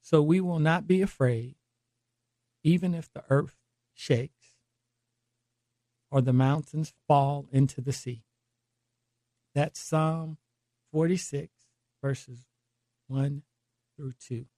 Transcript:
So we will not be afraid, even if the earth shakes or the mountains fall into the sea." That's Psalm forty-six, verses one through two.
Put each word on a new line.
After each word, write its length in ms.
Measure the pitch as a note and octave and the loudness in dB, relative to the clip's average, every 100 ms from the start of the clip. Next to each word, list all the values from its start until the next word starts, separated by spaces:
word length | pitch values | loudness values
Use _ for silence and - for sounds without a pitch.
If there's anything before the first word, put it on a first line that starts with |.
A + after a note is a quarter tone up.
So 220 | - D#3+ | 2 2
we 180 | D3+ F#3 | 4 2
will 200 | F#3 E3 | 2 0
not 260 | D#3 E3+ E3 | 2 0 2
be 160 | F#3 | 2
afraid, 540 | G3 - B2+ A#2 A#2+ - _ _ _ _ _ _ _ _ _ _ | 2 0 -2 0 -8 -18 _ _ _ _ _ _ _ _ _ _
even 320 | D#3 F3 F3+ | 2 2 2
if 180 | E3+ - | -4 -8
the 120 | - - | -16 0
earth 280 | C#3 - _ _ _ _ | 0 0 _ _ _ _
shakes 600 | _ - A#2+ C#3 _ _ _ _ _ _ _ _ _ _ _ _ _ _ _ _ _ _ | _ 0 0 0 _ _ _ _ _ _ _ _ _ _ _ _ _ _ _ _ _ _
or 120 | C#3 | 0
the 100 | B2+ | 4
mountains 640 | B2+ C3 D3 - D3+ D#3 _ - | 4 4 0 -4 -6 -8 _ 2
fall 400 | C#3+ C#3 C#3+ C#3 | 2 2 -2 -2
into 300 | C3+ C3+ - | 2 2 0
the 100 | B2+ | -8
sea." 320 | C3+ B2+ A#2 _ _ _ _ _ _ _ _ _ _ _ _ _ | -8 -10 -14 _ _ _ _ _ _ _ _ _ _ _ _ _
That's 240 | C#3+ D#3 - | -4 -4 -6
Psalm 600 | - D#3 D#3 D#3+ D#3+ D#3 _ _ _ _ _ | -4 -2 0 -2 -8 -14 _ _ _ _ _
forty-six, 600 | D#3 E3 F3+ - C#3+ D#3 _ _ _ _ _ | -2 0 0 -4 -10 -10 _ _ _ _ _
verses 460 | C#3 C3+ - B2 _ _ _ _ _ _ _ | -6 -6 -8 -20 _ _ _ _ _ _ _
one 340 | C3+ C#3+ C#3+ - _ _ _ _ | -2 -2 -4 -12 _ _ _ _
through 180 | - C#3 | -14 -14
two. 340 | B2 - A#2 C3 | -14 -10 -10 -10